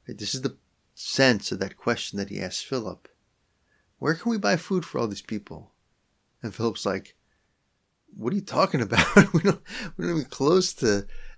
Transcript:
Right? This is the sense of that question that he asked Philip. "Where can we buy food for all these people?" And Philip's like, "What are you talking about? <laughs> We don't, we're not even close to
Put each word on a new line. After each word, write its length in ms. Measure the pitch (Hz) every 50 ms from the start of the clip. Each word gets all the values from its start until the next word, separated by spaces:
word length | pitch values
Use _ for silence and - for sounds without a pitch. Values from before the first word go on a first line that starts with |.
| _ -
Right? 80 | 107
This 180 | 101 104 98 -
is 80 | 131
the 140 | 131 127 - _ _ _ _ _ _ _ _
sense 580 | - - - - - 135 131 117 98 - -
of 60 | - 95
that 180 | 98 98 -
question 420 | _ - 120 117 - - - - 101
that 120 | 98 101
he 100 | 101 98
asked 240 | 95 90 - - -
Philip. 440 | - 135 127 107 95 82 - _ - _ _ _ _ _ _ _ _ _ _ _ _ _ _ _ _ _ -
"Where 160 | 131 147 165
can 160 | 160 - 233
we 80 | 226 208
buy 180 | 190 202 196
food 280 | 160 - - 196 175 156
for 140 | - - 127
all 100 | 117 107
these 140 | 98 -
people?" 500 | - - 110 104 - - - 78 - _ _ _ _ _ _ _ _ _ _ _ _ _ _ _
And 120 | - 110 -
Philip's 320 | - 113 117 101 - -
like, 280 | 104 92 98 - - _ _ _ _ _ _ _ _ _ _ _ _ _ _ _ _ _ _ _ _ -
"What 160 | - 110 123
are 40 | 190
you 60 | 202
talking 380 | - - - 143 190 - - 135
about? 260 | 113 92 117 98 - - -
<laughs> 160 | 208 - - -
We 60 | 160
don't, 200 | - - - - - - - - 220 180 -
we're 100 | - 165
not 60 | 175
even 120 | 170 160 127
close 460 | - - - 131 147 175 190 180 - -
to 320 | - 135 110 101 101 101 - - - - - -